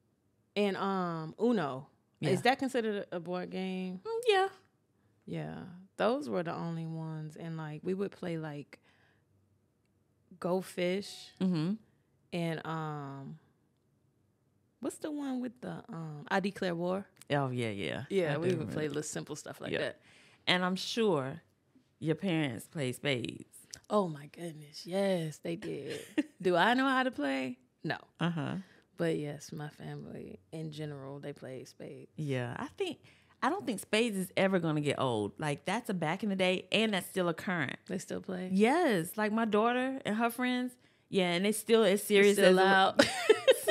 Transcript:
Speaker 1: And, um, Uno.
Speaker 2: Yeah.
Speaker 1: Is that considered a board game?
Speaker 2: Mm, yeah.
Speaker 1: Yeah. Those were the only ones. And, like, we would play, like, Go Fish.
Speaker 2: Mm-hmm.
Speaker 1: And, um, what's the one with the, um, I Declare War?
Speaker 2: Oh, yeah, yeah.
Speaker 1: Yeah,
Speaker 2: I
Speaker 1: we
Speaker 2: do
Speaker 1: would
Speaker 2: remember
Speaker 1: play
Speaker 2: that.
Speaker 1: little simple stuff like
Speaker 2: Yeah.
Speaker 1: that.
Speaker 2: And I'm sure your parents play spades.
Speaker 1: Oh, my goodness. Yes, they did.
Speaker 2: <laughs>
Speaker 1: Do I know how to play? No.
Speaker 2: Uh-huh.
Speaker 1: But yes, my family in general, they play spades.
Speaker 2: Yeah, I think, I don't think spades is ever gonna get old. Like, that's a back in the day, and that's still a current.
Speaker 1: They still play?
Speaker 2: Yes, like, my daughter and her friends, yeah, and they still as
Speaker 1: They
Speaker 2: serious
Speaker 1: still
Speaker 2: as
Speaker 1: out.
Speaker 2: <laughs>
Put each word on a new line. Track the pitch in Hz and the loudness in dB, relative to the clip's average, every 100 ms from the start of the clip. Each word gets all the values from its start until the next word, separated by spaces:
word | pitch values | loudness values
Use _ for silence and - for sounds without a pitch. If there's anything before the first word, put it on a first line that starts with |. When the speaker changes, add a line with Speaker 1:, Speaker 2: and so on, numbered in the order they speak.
| _ _ _ _ _ 202 | _ _ _ _ _ 0
Speaker 1:
And, | 202 190 | 0 0
um, | 196 190 175 165 160 - | -2 0 -2 -4 -8 -2
Uno. | 233 220 151 131 143 _ _ _ | 0 2 0 -4 -10 _ _ _
Speaker 2:
Yeah. | 147 | 0
Speaker 1:
Is | 131 | 4
that | 240 269 | 4 2
considered | 262 254 220 202 - | 0 0 -2 -4 -6
a | 175 | -8
board | 170 180 180 | -6 -6 -6
game? | 185 185 185 185 185 | -6 -4 -4 -6 -8
Speaker 2:
Mm, | 427 453 480 | -6 -2 2
yeah. | 381 381 - _ _ _ _ _ _ - | 4 2 -4 _ _ _ _ _ _ -10
Speaker 1:
Yeah. | 165 151 156 175 175 190 - | -8 -8 -10 -12 -16 -18 -2
Those | 196 269 269 | 0 0 -2
were | 190 | -4
the | 170 | -4
only | 165 170 165 165 | -4 -6 -6 -6
ones. | 160 160 156 156 151 | -8 -8 -8 -10 -12
And, | 165 160 | -10 -8
like, | 156 151 | -8 -8
we | 175 | -6
would | 190 196 | -4 -6
play, | - 175 165 | -6 -6 -6
like, | 156 147 - - _ _ _ _ _ _ _ _ _ _ _ _ _ _ _ 180 | -6 -10 -12 -20 _ _ _ _ _ _ _ _ _ _ _ _ _ _ _ -8
Go | 175 190 | -2 -2
Fish. | 175 - 180 190 202 - - - | -2 -2 0 0 -4 -12 -18 -2
Speaker 2:
Mm-hmm. | 185 170 160 220 - _ _ _ _ | 0 2 0 -2 -8 _ _ _ _
Speaker 1:
And, | 175 170 160 - | -4 -2 -2 -4
um, | 160 156 147 139 139 139 156 _ _ _ _ _ _ _ _ _ _ _ _ _ _ | -4 -4 -6 -8 -10 -12 -14 _ _ _ _ _ _ _ _ _ _ _ _ _ _
what's | 277 - | -10 -8
the | 320 | -8
one | 294 277 254 | -6 -4 -4
with | 247 - | -6 -8
the, | 180 160 - | -10 -10 -10
um, | 165 160 147 - | -10 -10 -12 -2
I | 196 | 0
Declare | 196 - 185 | 0 -2 -2
War? | 170 175 190 202 _ - | -2 -2 -4 -6 _ -2
Speaker 2:
Oh, | 143 135 | 0 0
yeah, | 123 113 | 0 -2
yeah. | 98 78 62 139 | -2 -4 -4 -2
Speaker 1:
Yeah, | 196 160 | 0 2
Speaker 2:
I | 147 | 2
Speaker 1:
we | 175 | 0
Speaker 2:
do | |
Speaker 1:
would | 170 | 0
Speaker 2:
remember | - | -2
Speaker 1:
play | 156 | -2
Speaker 2:
that. | 151 | -2
Speaker 1:
little | 147 | -4
simple | 156 - 156 151 | -6 -8 -8 -10
stuff | - - | -12 -12
like | - | -6
Speaker 2:
Yeah. | - | -2
Speaker 1:
that. | 143 - - - - _ - | -4 -6 -16 -20 -20 _ 0
Speaker 2:
And | 180 | 2
I'm | 185 185 | 2 0
sure | - 240 220 151 131 151 - _ _ _ _ _ | -2 0 2 2 0 -6 -16 _ _ _ _ _
your | 156 160 | -2 0
parents | 196 160 143 117 - | 0 0 0 -4 -10
play | 165 127 | -6 -4
spades. | - 143 127 - - - - - - - | -2 -2 -2 -4 -8 -16 -20 -18 -18 0
Speaker 1:
Oh, | 214 180 | 0 2
my | 147 147 | -4 -12
goodness. | - 170 151 147 151 175 | -12 -12 -12 -16 -14 -6
Yes, | 190 196 180 160 - | 0 2 0 -2 -6
they | - 170 | -8 -6
did. | 165 151 - 135 - - | -6 -8 -8 -10 -4 -4
Speaker 2:
<laughs> | - _ | -4 _
Speaker 1:
Do | 185 170 | 2 4
I | 196 | 6
know | 254 269 | 4 2
how | 262 | 2
to | 262 | 0
play? | 254 285 269 262 247 _ _ | -2 -2 -2 -4 -8 _ _
No. | 165 107 - _ | -6 -6 -8 _
Speaker 2:
Uh-huh. | 165 165 135 170 - - _ - | -2 -2 -4 -6 -8 -18 _ -4
Speaker 1:
But | 165 165 | -2 -2
yes, | 147 147 - | -4 -10 -12
my | 151 147 | -10 -12
family | - 156 147 147 - - - _ | -12 -12 -12 -12 -14 -14 -16 _
in | 160 160 | -10 -10
general, | 147 151 143 135 143 | -8 -8 -8 -12 -12
they | 143 | -12
play | 139 131 127 | -12 -12 -12
spades. | 123 - 143 131 135 - | -14 -16 -16 -16 -16 -8
Speaker 2:
Yeah, | 147 131 120 - | -2 -2 -2 -6
I | 302 - | -10 -6
think, | 370 - - - _ _ | -6 -6 -14 -20 _ _
I | 247 | -2
don't | 381 254 | -2 -2
think | 208 | -6
spades | - 214 233 190 | 0 2 2 0
is | 185 - | -2 2
ever | 190 190 | 4 4
gonna | 165 151 | 2 2
get | 147 - | 2 2
old. | 131 113 104 - | 2 2 0 -2
Like, | 151 143 | -4 -4
that's | - 214 247 | -2 -4 -2
a | |
back | 185 156 185 | -2 0 0
in | 214 | -2
the | 190 | 2
day, | 185 185 - | 2 2 0
and | 202 220 | 2 2
that's | 190 - | 0 -2
still | 185 175 | 0 0
a | |
current. | 165 - 175 139 - - | 0 -2 -2 -2 -4 -6
Speaker 1:
They | 185 | -8
still | - 185 | -6 -8
play? | 180 185 185 | -6 -6 0
Speaker 2:
Yes, | 190 220 320 330 196 170 - | 4 6 6 4 2 0 -2
like, | 214 | 0
my | 220 226 | 0 2
daughter | 208 226 247 262 269 - | 4 4 2 0 -2 -2
and | 214 | 0
her | 233 | 0
friends, | 233 247 247 247 - _ _ _ | 0 0 0 -2 -8 _ _ _
yeah, | 196 180 | 0 2
and | 175 | 4
they | 202 | 2
still | 214 - 226 | 0 4 6
as | 208 202 | 6 4
Speaker 1:
They | - | 4
Speaker 2:
serious | 202 202 202 | 6 8 8
Speaker 1:
still | 190 185 | 8 10
Speaker 2:
as | 190 | 8
Speaker 1:
out. | 196 196 - - | 8 6 6 4
Speaker 2:
<laughs> | - 679 - - - - | 2 4 6 8 6 6